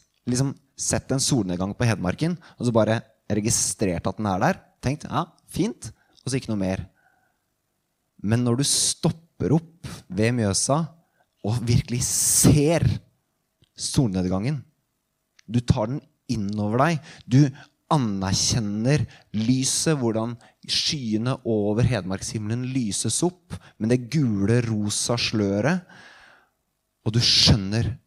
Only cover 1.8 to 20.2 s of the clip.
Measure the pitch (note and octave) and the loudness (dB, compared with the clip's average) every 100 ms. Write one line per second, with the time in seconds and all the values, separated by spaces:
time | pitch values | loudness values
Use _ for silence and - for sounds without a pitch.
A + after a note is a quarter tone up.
1.8 | A#2+ A2+ F2+ - D#3+ F3 - - A#2+ A2+ | 0 0 -2 -2 -4 -4 -12 -4 0 2
2.8 | G#2 A2+ - _ - G#2+ G#2+ - - - | 2 0 -4 _ -4 -2 0 0 -2 -2
3.8 | G2+ E2 - - G#2+ F#2 C#3 G3 _ _ | -2 -2 -6 -4 -2 0 0 -2 _ _
4.8 | B2 D3+ - - F3 _ _ - G3+ - | -6 -6 -6 -6 -6 _ _ -4 -4 -4
5.8 | - - _ _ - C3 - G#2+ F#2+ F#2+ | -16 -18 _ _ -6 -6 -4 -4 -2 -4
6.8 | F#2 _ _ _ _ _ _ _ _ _ | -8 _ _ _ _ _ _ _ _ _
7.8 | _ _ _ _ G2 A#2 B2 A#2+ C#3+ - | _ _ _ _ -2 0 2 0 0 0
8.8 | - - E3 - _ _ - D#3+ - _ | -2 0 -2 -4 _ _ 0 0 0 _
9.8 | - - - F2+ A2 B2 G#2 F#2+ - D3 | -16 -16 -8 0 0 2 0 0 0 0
10.8 | E3 - _ _ _ _ G2+ B2 A#2+ A#2 | -2 -10 _ _ _ _ -4 -4 2 0
11.8 | - A#2+ - - - - - D3 D3 E3 | 2 -4 -2 0 2 4 6 6 4 4
12.8 | B2 - - _ _ _ _ _ _ - | 2 0 -8 _ _ _ _ _ _ -12
13.8 | - E3+ A#2+ F#2 F2+ F#2 A#2 D3 - _ | -2 0 2 0 0 -2 -2 -6 -10 _
14.8 | _ _ _ _ _ _ - A#2+ A#2+ B2 | _ _ _ _ _ _ -4 -4 0 0
15.8 | A2 D3 - _ - A2 G2+ G#2 G#2 A#2+ | 0 -4 -12 _ -6 -4 -2 -2 0 2
16.8 | D3+ D#3+ - - - C3 C#3+ C3 - _ | 2 0 -6 -20 2 4 4 0 -20 _
17.8 | _ D#3+ A2+ G2 F#2+ G2+ - B2+ G#2 G#2 | _ 0 0 -2 -2 0 0 -2 -2 -2
18.8 | A#2+ D3 A#2 - _ G#2 A2+ C3 B2+ - | 0 0 -2 -10 _ -2 0 0 0 0
19.8 | E3 D3 A#2 A2 | 0 0 0 -2